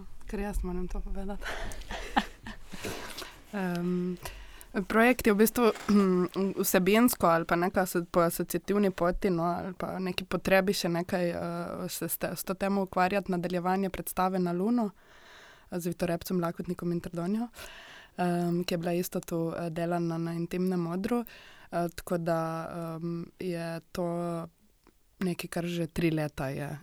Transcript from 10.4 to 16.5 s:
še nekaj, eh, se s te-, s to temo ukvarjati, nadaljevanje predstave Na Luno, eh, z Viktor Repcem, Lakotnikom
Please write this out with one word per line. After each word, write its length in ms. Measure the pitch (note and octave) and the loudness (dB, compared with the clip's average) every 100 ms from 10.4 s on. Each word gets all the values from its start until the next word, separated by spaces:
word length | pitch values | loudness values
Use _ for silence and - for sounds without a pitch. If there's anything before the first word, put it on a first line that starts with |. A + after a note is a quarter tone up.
| - F#3+ F#3+ | 4 4 4
še 160 | G3 F3 | 0 0
nekaj, 360 | E3+ F3+ F#3 F3 | 0 0 0 0
eh, 100 | F3 E3+ E3+ F3 F3 F3+ | 0 -4 -4 -6 -6 -6
se 200 | - E3 | -6 -4
s 120 | - | -4
te-, 160 | E3+ | -4
s 100 | E3+ | -4
to 100 | - | -6
temo 300 | F#3 G3 G3 | -2 0 0
ukvarjati, 480 | F#3+ - F3+ G3+ F#3 | 0 2 2 2 0
nadaljevanje 580 | F3+ F3 F3+ F3+ F#3+ G3 | -2 0 -2 0 0 0
predstave 500 | F#3 F3 - F#3 F#3+ | -4 -6 0 0 2
Na 120 | F3+ | 0
Luno, 380 | F3 G3+ B3 G#3+ - - - - - - - - | 2 2 2 0 -4 -20 -20 -20 -20 -20 -20 -8
eh, 140 | F3+ | -6
z 80 | F3 | -4
Viktor 220 | E3+ F3 | -2 -2
Repcem, 300 | E3+ - F#3 | -2 -2 -2
Lakotnikom 520 | E3+ | -2